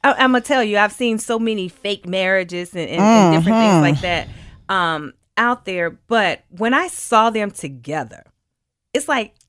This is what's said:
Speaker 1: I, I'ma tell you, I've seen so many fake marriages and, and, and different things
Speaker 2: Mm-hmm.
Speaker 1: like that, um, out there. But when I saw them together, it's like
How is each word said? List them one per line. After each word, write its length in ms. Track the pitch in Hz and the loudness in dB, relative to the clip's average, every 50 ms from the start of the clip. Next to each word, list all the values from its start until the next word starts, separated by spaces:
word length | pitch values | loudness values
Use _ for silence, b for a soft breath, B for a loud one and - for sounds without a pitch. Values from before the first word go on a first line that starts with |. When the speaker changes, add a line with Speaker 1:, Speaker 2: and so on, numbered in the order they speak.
Speaker 1:
I, 120 | - - - | 2 2 2
I'ma 260 | - 262 262 254 247 | 4 2 2 2 0
tell 240 | 240 - 294 269 233 | 0 0 0 0 0
you, 140 | 214 202 | 0 2
I've 160 | 202 208 208 - | 2 0 0 0
seen 260 | - 254 233 220 214 | -4 -2 -2 -2 -4
so 180 | - - 233 | -4 -4 -4
many 300 | 226 226 226 220 202 185 | -2 -2 -2 -2 -4 -6
fake 400 | 175 - _ - 202 202 196 - | -8 -10 _ -6 -6 -6 -6 -6
marriages 680 | 175 185 190 185 185 190 190 185 170 175 175 180 175 - | -6 -4 -2 0 0 0 0 -2 -4 -8 -10 -10 -8 -8
and, 160 | 180 160 - | -8 -8 -4
and, 120 | 151 175 | 0 2
and 320 | 196 214 226 220 196 175 160 | 4 6 6 6 6 6 4
different 220 | 160 165 185 226 226 | 4 2 2 2 2
things 140 | 226 214 190 | 4 4 4
Speaker 2:
Mm-hmm. 80 | 165 | 4
Speaker 1:
like 200 | 151 165 - 139 | 4 4 2 0
that, 280 | - 180 175 160 - b b b b b b b b - | -2 -4 -4 -4 -6 b b b b b b b b -4
um, 440 | 190 190 175 165 160 151 151 135 - _ _ _ _ | -2 -2 -2 -2 -4 -6 -8 -12 -16 _ _ _ _
out 300 | - 226 240 247 247 _ | -2 0 0 -2 -4 _
there. 240 | 196 185 180 170 165 | -8 -6 -4 -4 -4
But 540 | 165 _ _ _ 233 226 202 175 151 - _ _ | -6 _ _ _ 0 0 2 0 -2 -6 _ _
when 240 | 170 175 220 233 262 | -10 -6 -2 0 0
I 140 | 294 359 | 0 0
saw 420 | 359 - - - - 240 220 220 233 | -2 -8 -12 -4 0 2 2 2 2
them 200 | 220 220 208 202 | 0 -2 -6 -6
together, 720 | - - - 147 139 123 120 139 151 156 131 110 - - _ _ _ _ _ _ _ _ _ _ _ _ _ _ - | -8 -12 -14 -14 -14 -14 -12 -8 -8 -8 -8 -10 -14 -20 _ _ _ _ _ _ _ _ _ _ _ _ _ _ -6
it's 160 | - - - | -6 -4 -2
like 260 | 294 254 214 214 _ _ _ | -4 -4 -4 -8 _ _ _